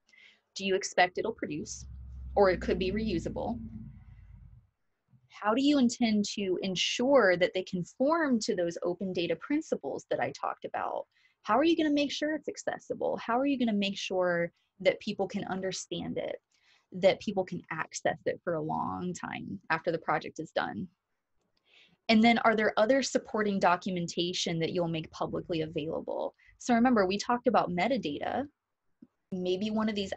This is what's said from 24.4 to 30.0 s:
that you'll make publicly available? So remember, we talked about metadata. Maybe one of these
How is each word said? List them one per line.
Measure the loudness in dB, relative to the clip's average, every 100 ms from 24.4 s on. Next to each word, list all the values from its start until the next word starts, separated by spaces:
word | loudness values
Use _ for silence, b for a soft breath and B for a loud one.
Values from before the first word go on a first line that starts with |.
| -2 -2
that | 0
you'll | 0 -2
make | -2 -6
publicly | -6 -6 -6 -4 -4
available? | -4 -4 -6 -6 -6 -6 -6 -8 b b
So | 0
remember, | 4 4 4
we | 2 0
talked | -2 -2 2
about | 2 2
metadata. | 0 0 0 -2 -4 -4 -4 -4 _ _ _ _ _ -20 _ _
Maybe | -6 -2 -2 -2
one | -2 -2
of |
these | -2